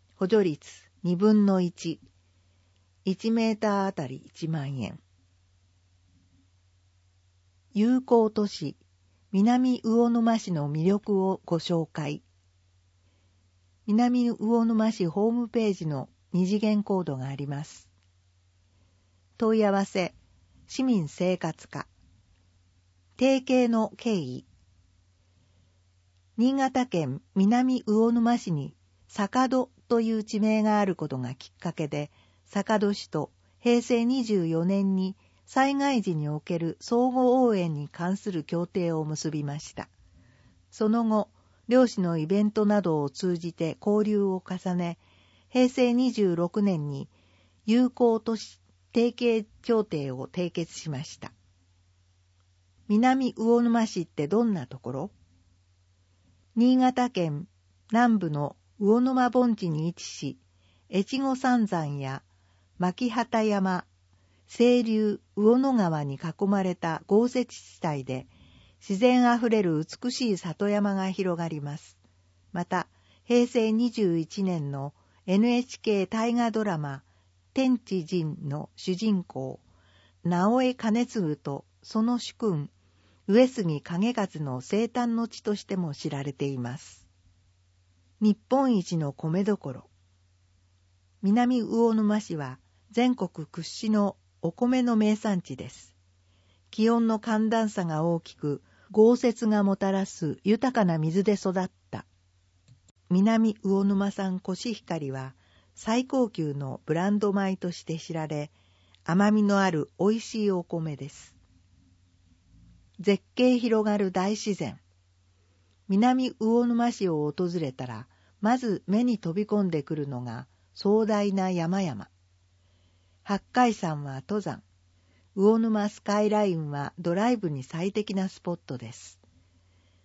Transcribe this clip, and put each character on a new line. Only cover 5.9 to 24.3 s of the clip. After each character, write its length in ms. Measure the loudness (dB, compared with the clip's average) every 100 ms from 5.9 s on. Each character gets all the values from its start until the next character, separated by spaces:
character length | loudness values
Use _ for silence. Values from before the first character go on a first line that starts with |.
| _ _ _ _ _ _ _ _ _ _ _ _ _ _ _ _ _ _
友 300 | 0 2 2
好 260 | 4 4 4
都 180 | 0 -4
市、 300 | -4 -10 -10 _ _ _ _ -4
南 500 | 2 4 4 2 0
魚 260 | 2 2 4
沼 280 | 2 2 0
市 140 | -2
の 180 | -4 -2
魅 160 | 0 0
力 380 | 0 0 0
を 160 | 0 -2
ご 140 | -4 -4
紹 300 | -2 -2 -2
介。 320 | -8 -8 -10 _ _ _ _ _ _ _ _ _ _ _ _ _ _ _ _ -2
南 440 | 2 2 2 0
魚 340 | -2 0 2 2
沼 240 | 2 0
市 160 | 0 -2
ホ 240 | 0 0
ー 20 |
ム 160 | 0 -2
ペ 200 | -2 -2
ー 60 |
ジ 120 | -2 -4
の 220 | -6 -10 _ -4
二 140 | -2 0
次 120 | 0
元 240 | 2 0
コ 180 | 0 -2
ー 40 |
ド 120 | -2 -6
が 100 | -8
あ 80 |
り 120 | -8 -8
ま 180 | -8
す。 240 | -10 -18 _ _ _ _ _ _ _ _ _ _ _ _ _ _ _ -2
問 200 | 2 4
い 60 |
合 80 | 4
わ 120 | 2
せ、 300 | 0 -2 -4 -8 _ _ _ _ -14
市 160 | -4
民 260 | 0 0 0
生 300 | -2 -2 0
活 300 | -4 -8 -14
課。 180 | -14 -14 _ _ _ _ _ _ _ _ _ _ _ _ -2
提 240 | 2 2 2
携 220 | 2 2
の 240 | 2 -2 -4
経 180 | -2
緯。 320 | -2 -4